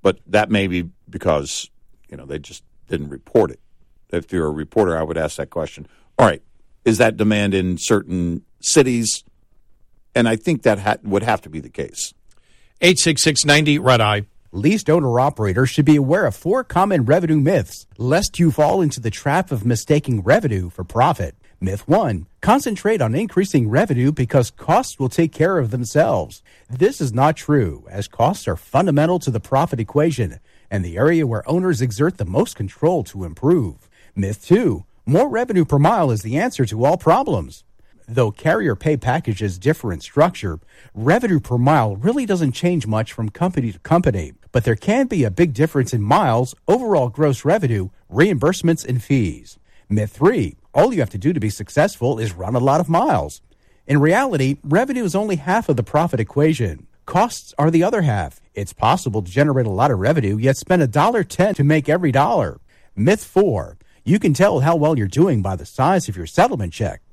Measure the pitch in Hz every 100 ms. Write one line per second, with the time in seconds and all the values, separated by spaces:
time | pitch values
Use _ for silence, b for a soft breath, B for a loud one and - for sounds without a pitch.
0 | 101 92 - 104 104 104 98 90 85 -
1 | - 85 87 76 71 - - _ - -
2 | - 69 69 76 71 - _ - - 82
3 | 73 69 - - 87 - _ _ _ _
4 | _ 87 - 92 78 76 76 113 98 82
5 | 78 80 78 - 76 - 76 - 76 _
6 | _ - 117 73 _ _ _ _ - 110
7 | 117 107 107 104 101 95 92 90 - 107
8 | - 90 87 85 _ _ - 156 127 120
9 | 110 - - _ _ _ _ - _ _
10 | _ - 117 113 - 160 123 104 98 107
11 | - 98 117 107 - 78 65 - 69 -
12 | - _ _ - _ _ _ _ 175 180
13 | - 151 160 143 147 147 151 147 131 123
14 | 107 104 104 - _ 92 131 214 - 165
15 | 139 120 135 - 104 92 131 - 147 147
16 | 135 175 160 - 165 247 254 175 196 180
17 | 117 147 165 156 139 185 - - - -
18 | 123 160 208 - 170 - 151 190 160 131
19 | 110 - - 156 185 123 107 120 - 151
20 | 143 113 95 160 175 101 87 - 82 113
21 | 139 151 87 - - _ 92 95 - 185
22 | 180 101 80 _ - 254 262 202 208 220
23 | 113 113 - - 196 147 110 120 202 123
24 | 127 156 123 139 117 - - 190 262 -
25 | 131 - 165 - 165 185 120 117 120 143
26 | - 110 80 - b b b 127 190 285
27 | 131 117 143 160 - 147 95 71 - 98
28 | 98 - 123 196 - 87 - 135 185 143
29 | 160 180 - 113 - 135 165 127 110 147
30 | 160 127 95 - _ - - 101 85 82
31 | 139 165 143 110 - 165 185 131 123 101
32 | 156 180 90 104 233 - 104 - 156 175
33 | 113 98 90 82 135 175 101 - _ b
34 | b - 98 107 - 190 214 98 - _
35 | - 156 277 220 247 190 156 143 151 220
36 | 151 110 104 135 240 - 120 110 131 175
37 | - 190 285 135 76 - _ _ - _
38 | - 117 113 - 156 196 180 104 156 143
39 | 123 135 - 95 104 90 127 156 113 85
40 | - - 165 175 101 - - b b -
41 | 117 196 240 160 - 123 123 156 110 98
42 | 147 269 233 185 151 - 175 175 107 110
43 | 110 - 110 - 180 175 117 95 - 165
44 | 175 101 78 - - 123 117 110 - 233
45 | 262 196 113 92 175 123 160 143 123 120
46 | 101 165 170 113 131 - - 226 240 180
47 | 123 113 151 127 143 208 151 107 92 -
48 | _ 87 185 156 147 185 170 165 - 127
49 | - 139 95 76 - - _ - _ 104
50 | 104 - 170 233 95 - _ - 214 214
51 | 117 107 117 175 107 - 107 - 180 -
52 | 120 113 110 87 92 123 131 147 156 170
53 | 240 117 73 - _ _ _ _ - 143
54 | 151 190 269 170 135 143 147 170 262 254
55 | 208 185 214 175 139 202 - 131 - 151
56 | 165 113 107 - 156 156 107 78 - _
57 | - 180 226 - - - 151 165 180 226
58 | 156 104 76 - _ - 98 - 110 175
59 | 135 107 87 95 147 131 113 95 139 104
60 | 104 160 104 107 123 143 - 180 139 143
61 | 185 240 170 - 190 196 143 156 139 123
62 | 170 131 147 196 95 58 - _ _ -
63 | 120 214 - - 196 104 - - - _
64 | - 190 196 135 196 165 139 170 151 156
65 | 101 107 185 113 98 92 - - 135 190
66 | - 101 82 - 226 185 92 - 107 95
67 | _